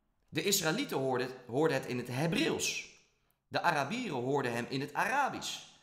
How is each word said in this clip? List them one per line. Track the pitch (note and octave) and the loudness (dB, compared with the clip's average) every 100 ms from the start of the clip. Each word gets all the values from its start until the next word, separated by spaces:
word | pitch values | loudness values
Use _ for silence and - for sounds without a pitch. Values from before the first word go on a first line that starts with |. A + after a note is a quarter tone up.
| _ _ _ | _ _ _
De | F3 | -2
Israëlieten | F3+ G3 D#3+ F#3+ C#4+ D#3+ | 2 4 4 0 0 0
hoorden, | C3 B2+ B2+ - - | 2 2 0 -4 -4
hoorden | A#2+ D#3+ C3+ | 2 4 4
het | C3+ | 0
in | B2 | -4
het | A#2 | -4
Hebreeuws. | B2 E3 G3 D#4+ - - - - - _ _ _ _ _ | -2 0 2 2 0 -2 -4 -10 -18 _ _ _ _ _
De | C3+ | -2
Arabieren | E3+ D3+ C3+ A3+ A#3+ C#3 | 2 2 0 -2 -4 -2
hoorden | B2 C#3+ B2+ | 0 2 2
hem | A#2 A#2 | -2 -2
in | C3+ | -2
het | C#3+ | -4
Arabisch. | - F#3 C4 C4 D#3 - - - - | -2 0 2 0 -2 -8 -10 -12 -20